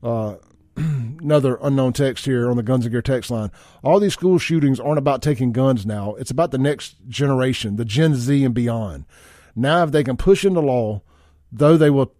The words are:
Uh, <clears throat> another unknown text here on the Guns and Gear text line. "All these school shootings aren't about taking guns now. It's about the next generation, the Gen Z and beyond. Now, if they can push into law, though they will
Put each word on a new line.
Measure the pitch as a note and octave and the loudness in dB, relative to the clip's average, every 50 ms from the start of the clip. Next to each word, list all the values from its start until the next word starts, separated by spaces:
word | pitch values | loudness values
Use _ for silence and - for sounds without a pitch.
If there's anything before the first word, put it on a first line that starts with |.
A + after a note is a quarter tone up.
| - | -4
Uh, | A#2+ A#2 A2+ A2 G#2+ G2+ F2 _ _ _ | -4 -4 -2 -4 -6 -8 -10 _ _ _
<clears throat> | _ _ _ _ | _ _ _ _
another | - D3+ D#3+ D3+ C3+ A#2+ A2+ C#3 D#3+ E3+ D3 D3+ D3 C3 C3+ B2+ - | -6 -4 -4 -4 -4 -6 -8 -10 -8 -2 2 2 2 2 2 -2 0
unknown | - C#3+ C#3 C3+ C3 B2+ B2 | -2 -2 0 2 0 0 0
text | - C#3+ C3+ A#2+ - - | 0 -2 -2 -2 -4 -4
here | - C3 B2 A#2+ B2 | -2 0 0 0 0
on | B2 | 0
the | A#2+ A2+ | -2 0
Guns | G#2+ B2+ B2+ A#2+ | 0 0 0 0
and | A#2+ A2+ | 0 -2
Gear | A#2+ A2+ | -4 -2
text | - C3+ B2+ - - | -2 -2 -2 -2 -4
line. | B2 A2+ G#2+ G2+ - - - - _ _ - | -6 -6 -6 -6 -8 -12 -20 -20 _ _ 0
"All | C3+ D#3+ G3+ | 2 2 4
these | G#3 G3+ - | 4 2 -2
school | - E3+ F#3 F#3 E3+ | 0 0 2 2 2
shootings | - - E3 E3 C#3+ C#3 C3+ C3 | 2 0 0 2 2 2 0 0
aren't | A#2+ C#3+ D3+ D3+ | -2 -2 -2 0
about | C3+ C#3 C#3 C3 | 0 0 -2 0
taking | - D3+ D3+ G#2 C3 B2 A2+ | 0 -2 -2 0 0 -2 0
guns | B2 C3 C3+ C3+ A#2+ F#2+ | 2 2 2 2 0 -2
now. | G#2 G#2+ G#2 G2 G#2 G#2+ | -6 -6 -6 -6 -8 -8
It's | G#2+ C3 - | -10 -10 -8
about | B2+ C3 E3 F3 | -2 -2 -2 -2
the | - C3 | 0 -2
next | C3 C#3+ D3 B2 - - _ _ _ C3 | 0 0 -2 -2 -8 -18 _ _ _ -16
generation, | A#2 - C#3+ C#3+ C#3 B2+ B2+ C3 B2+ - - A2 G2+ | -6 -2 0 0 2 2 0 0 -2 -2 -4 -6 -4
the | G#2 A#2+ | -4 -4
Gen | A2+ G#2 C3 D#3+ D#3+ D3+ | -2 0 2 2 2 2
Z | B2+ A#2+ B2+ C#3+ C#3+ C#3 | 0 0 0 2 2 2
and | C3 A#2 | 2 0
beyond. | A#2 A#2+ A#2+ A#2 A#2 A2 G2 D#2 C#2 C#2 _ _ - - - - _ _ _ _ | 0 -2 -2 -2 -4 -6 -8 -10 -12 -16 _ _ -20 -20 -20 -20 _ _ _ _
Now, | G#2+ A#2+ C3+ D#3 F3 F3 | -4 0 0 2 2 2
if | D#3 | 2
they | C#3 D#3 C#3+ | 2 0 0
can | C3 B2+ | 0 -2
push | A2+ - - G3 F3+ - | -2 4 4 4 4 4
into | G3 F#3 E3+ | 0 0 2
law, | D#3 C#3 B2+ B2 A#2 G#2+ G#2+ G2+ _ _ _ _ _ _ _ _ _ _ - | 0 0 0 0 -2 -2 -4 -8 _ _ _ _ _ _ _ _ _ _ -4
though | G#2+ D3 D3 E3 | 2 4 6 6
they | D#3+ D#3 D3 | 6 6 4
will | C#3+ C3+ C3+ B2+ _ _ | 4 2 0 -2 _ _